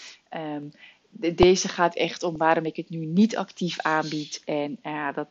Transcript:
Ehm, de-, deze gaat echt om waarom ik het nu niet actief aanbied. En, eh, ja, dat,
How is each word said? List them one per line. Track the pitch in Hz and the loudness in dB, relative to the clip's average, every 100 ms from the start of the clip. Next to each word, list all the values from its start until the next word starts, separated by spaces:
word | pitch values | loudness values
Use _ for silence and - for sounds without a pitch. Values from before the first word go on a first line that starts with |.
| - - _ | -20 -20 _
Ehm, | 170 156 147 147 - - _ _ | -10 -8 -8 -10 -16 -20 _ _
de-, | - 165 | -4 -4
deze | 170 180 185 190 | 6 6 6 0
gaat | - 170 | 0 0
echt | - 170 - | 0 -4 -2
om | 175 156 | -6 0
waarom | 160 165 | 2 2
ik | 160 165 | 0 -6
het | 165 | -8
nu | 165 | -8
niet | 156 175 220 - | 0 4 4 2
actief | 185 - 175 - | -8 -4 -4 -2
aanbied. | - 156 151 151 147 - | 0 0 0 -4 -6 -10
En, | - 151 147 127 | -6 -4 -4 -6
eh, | 151 | -8
ja, | 151 143 | -4 -4
dat, | 143 147 | -4 -8